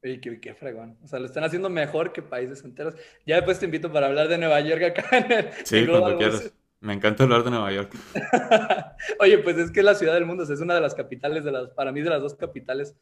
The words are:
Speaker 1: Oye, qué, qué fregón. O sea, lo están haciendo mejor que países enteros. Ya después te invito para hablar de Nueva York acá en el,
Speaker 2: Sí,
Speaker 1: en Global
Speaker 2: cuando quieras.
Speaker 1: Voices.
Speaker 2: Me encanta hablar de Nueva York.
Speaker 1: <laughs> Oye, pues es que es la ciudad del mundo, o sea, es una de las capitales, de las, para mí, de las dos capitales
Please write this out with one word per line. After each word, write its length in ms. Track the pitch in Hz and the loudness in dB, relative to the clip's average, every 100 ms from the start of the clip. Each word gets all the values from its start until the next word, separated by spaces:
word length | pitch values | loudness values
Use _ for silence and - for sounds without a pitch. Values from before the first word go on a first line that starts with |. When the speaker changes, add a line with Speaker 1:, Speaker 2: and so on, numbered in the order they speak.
Speaker 1:
Oye, 160 | 131 127 | -10 -12
qué, 200 | 123 113 | -12 -14
qué 140 | 110 | -16
fregón. 440 | 107 139 113 113 113 | -14 -14 -14 -16 -20
O 40 | - | -12
sea, 120 | 135 | -10
lo 80 | 127 | -8
están 180 | - | -4
haciendo 260 | 160 175 190 | -4 -4 -4
mejor 420 | 170 147 156 170 | -2 -2 -2 -4
que 100 | - | -6
países 400 | - 127 127 135 | -10 -8 -8 -10
enteros. 300 | 135 - 151 156 - _ | -18 -12 -12 -12 -20 _
Ya 120 | - 160 | 0 2
después 220 | 175 185 | 2 -2
te 60 | 190 | -2
invito 240 | 156 165 | -4 -2
para 180 | 147 139 | 0 0
hablar 200 | 143 156 | 2 2
de 80 | 170 | 2
Nueva 240 | 165 147 | 4 2
York 220 | 147 160 | 2 0
acá 340 | 175 170 - 254 | 0 -2 2 2
en 140 | - | 4
el, 160 | 233 185 - | 0 0 -8
Speaker 2:
Sí, 140 | - 110 | 0 2
Speaker 1:
en 60 | |
Global 160 | 120 170 | 6 4
Speaker 2:
cuando 160 | 180 170 | 4 2
quieras. 160 | 110 107 | 2 0
Speaker 1:
Voices. 140 | 107 _ _ _ | -6 _ _ _
Speaker 2:
Me 120 | 107 | -8
encanta 300 | 101 104 107 | 0 0 4
hablar 220 | 131 120 | 4 4
de 60 | 120 | 2
Nueva 220 | 120 101 | -2 -2
York. 220 | 98 98 - - | -4 -6 -12 -12
Speaker 1:
<laughs> 1040 | - - 240 - 220 - 175 - - - 427 | -10 -2 -2 4 2 4 -4 -4 -14 -10 4
Oye, 180 | 202 196 | 6 6
pues 180 | 170 165 | 4 -2
es 140 | 170 | -2
que 100 | 170 | 4
es 60 | 202 | 4
la 80 | |
ciudad 200 | 202 160 | 4 2
del 120 | 170 170 | 0 -2
mundo, 160 | 180 | -6
o 40 | 156 | -6
sea, 80 | 143 | -6
es 40 | |
una 140 | 170 | -2
de 60 | 175 | 0
las 140 | 147 - | 0 -4
capitales, 480 | 123 123 143 156 | -10 -6 -4 -4
de 80 | 147 | -4
las, 160 | 135 123 | -6 -8
para 220 | - 135 | -6 -6
mí, 80 | 139 | -4
de 80 | 156 | -2
las 100 | 156 | -2
dos 140 | 139 | -4
capitales 600 | 143 170 135 - 131 143 _ | -8 -12 -12 -8 -8 -8 _